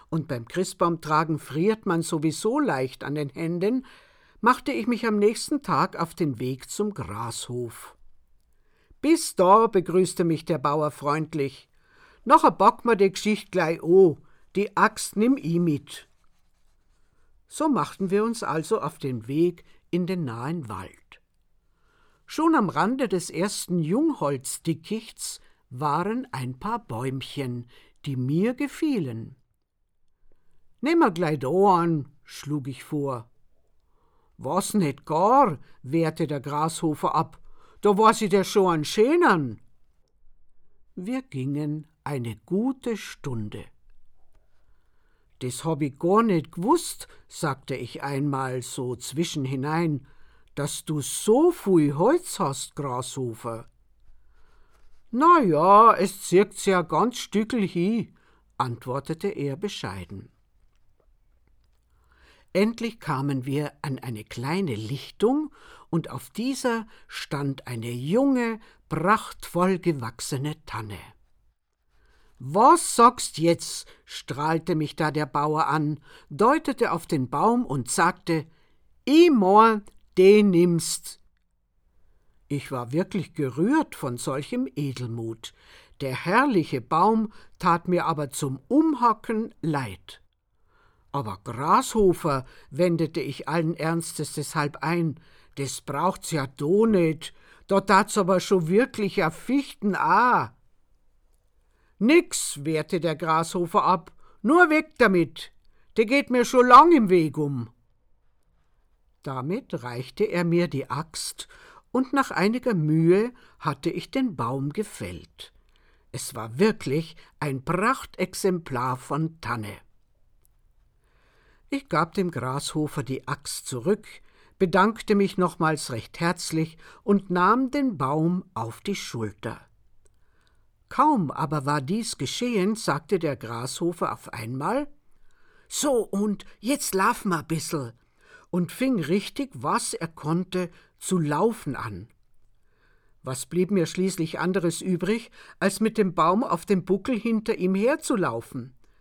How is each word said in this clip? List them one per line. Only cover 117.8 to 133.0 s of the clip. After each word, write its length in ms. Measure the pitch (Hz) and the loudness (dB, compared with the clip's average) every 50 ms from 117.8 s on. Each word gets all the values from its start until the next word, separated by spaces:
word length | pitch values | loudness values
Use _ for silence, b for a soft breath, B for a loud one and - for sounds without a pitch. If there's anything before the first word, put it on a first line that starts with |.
| 202 233 269 - - - - - 185 185 - - - 196 185 170 165 - 135 120 123 131 127 | 0 0 0 -2 -6 -12 -8 -6 -6 -6 -4 -2 -2 -2 -2 -2 -4 -6 -6 -4 -4 -4 -4
von 420 | 127 - - 139 147 160 160 160 - | -6 -6 -6 -4 -2 -2 -4 -6 -8
Tanne. 380 | - 120 120 117 107 104 87 - - _ _ _ _ _ _ _ _ _ _ _ _ _ _ _ _ _ _ _ _ _ _ _ _ _ _ _ _ _ _ _ _ _ _ _ _ _ | -10 -8 -8 -8 -8 -10 -12 -16 -20 _ _ _ _ _ _ _ _ _ _ _ _ _ _ _ _ _ _ _ _ _ _ _ _ _ _ _ _ _ _ _ _ _ _ _ _ _
Ich 180 | 285 277 - | -8 -8 -6
gab 260 | - - 151 165 165 - | -2 0 0 0 0 -2
dem 180 | 208 185 180 | -4 -4 -4
Grashofer 680 | - - 127 127 131 143 - - - 156 151 147 - 156 | -4 -6 -6 -6 -6 -6 -6 -6 -4 -4 -4 -4 -4 -6
die 260 | 123 117 131 - - | -6 -6 -8 -8 -8
Axt 400 | - - - - - - - - | -10 -10 -10 -10 -10 -12 -12 -10
zurück, 380 | - 135 120 113 170 220 220 - - - - b b b b b b b - | -10 -10 -4 -2 -2 -2 -2 -4 -10 -20 -20 b b b b b b b -2
bedankte 560 | 196 175 147 185 190 220 220 - - - 208 | 0 2 4 4 4 4 2 -2 -2 0 2
mich 220 | 202 196 180 - | 2 2 2 0
nochmals 540 | - 180 165 - - 170 156 156 147 - - | 0 -2 -2 0 0 0 0 0 -2 -4 -8
recht 280 | 127 110 - - - - | -8 -8 -10 -12 -8 -4
herzlich 580 | 170 170 180 170 - - 160 160 160 160 - B B B B B B | -2 -2 -2 -4 -6 -4 -2 -2 -2 -4 -6 B B B B B B
und 260 | - 202 196 196 - | 2 2 2 2 0
nahm 420 | 180 180 180 190 226 254 269 247 | 0 2 4 4 4 2 0 0
den 260 | 294 294 269 262 202 | -2 -2 -2 -2 -2
Baum 460 | 131 139 131 147 156 160 170 180 185 - - _ | -2 -2 -2 0 0 2 0 0 -2 -4 -8 _
auf 280 | 113 113 113 - - | -8 -8 -8 -10 -10
die 140 | - - 196 | -8 -8 -6
Schulter. 640 | - - - - 120 110 104 - - - 110 - - - _ _ _ _ _ _ - _ _ _ _ _ _ _ _ _ _ _ _ _ _ _ _ _ _ | -6 -8 -10 -8 -6 -6 -8 -8 -10 -12 -12 -12 -12 -18 _ _ _ _ _ _ -20 _ _ _ _ _ _ _ _ _ _ _ _ _ _ _ _ _ _
Kaum 420 | - - 277 302 302 226 170 131 | 0 2 4 4 4 2 0 -2
aber 340 | - - 160 139 156 151 131 | -2 -4 -4 -4 -4 -4 -2
war 160 | 143 147 147 | -2 -2 -2
dies 360 | 131 135 196 226 220 - - | -2 -4 -4 -4 -4 -6 -8
geschehen, 580 | - 139 - - - 247 247 240 196 180 202 220 | -6 -6 -6 -6 -4 -4 -2 0 0 0 0 -2
sagte 440 | 208 - - 139 151 | -2 -4 -4 -4 -4